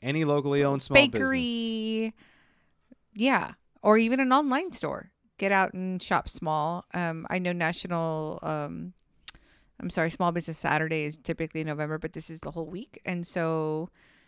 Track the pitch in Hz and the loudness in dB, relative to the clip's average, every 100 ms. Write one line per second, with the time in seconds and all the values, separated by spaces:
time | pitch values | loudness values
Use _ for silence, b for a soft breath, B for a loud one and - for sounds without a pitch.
0 | 123 151 151 147 139 143 139 139 - 202 | -4 0 2 2 2 4 4 2 4 6
1 | 277 - 269 262 240 233 226 220 220 220 | 6 4 2 0 0 -2 -2 -2 -2 0
2 | 220 b b b b b b b _ - | -2 b b b b b b b _ -20
3 | _ 208 247 226 64 - _ _ 208 214 | _ 0 2 2 0 -8 _ _ 6 6
4 | 226 262 262 262 294 262 370 - 147 - | 6 4 4 4 4 0 -2 -4 -4 -4
5 | - _ _ - 196 196 190 185 185 185 | -10 _ _ -4 2 4 2 0 -4 -4
6 | - 180 - - 165 156 151 175 - 175 | 0 0 0 -4 -2 0 0 -4 -6 -4
7 | 170 165 160 185 180 175 165 165 180 175 | -4 -4 -4 -4 -2 0 -2 -2 -4 -2
8 | 165 156 156 - 160 156 147 160 175 - | -2 -2 -4 -6 -4 -4 -4 -8 -12 -14
9 | _ _ - b b b b - 175 175 | _ _ -12 b b b b -12 -6 0
10 | 165 - 175 170 165 160 - 151 160 160 | 0 2 0 0 -2 -4 0 0 0 -2
11 | 151 156 - 165 160 160 156 147 151 156 | -4 -6 -6 -4 -4 -4 -4 -4 -4 -4
12 | 160 156 160 160 151 165 160 180 254 - | -6 -8 -10 -10 -10 -8 -8 -10 -12 -12
13 | - 180 170 180 160 160 156 156 170 b | -6 -6 -4 -2 0 0 0 -2 -6 b
14 | b b | b b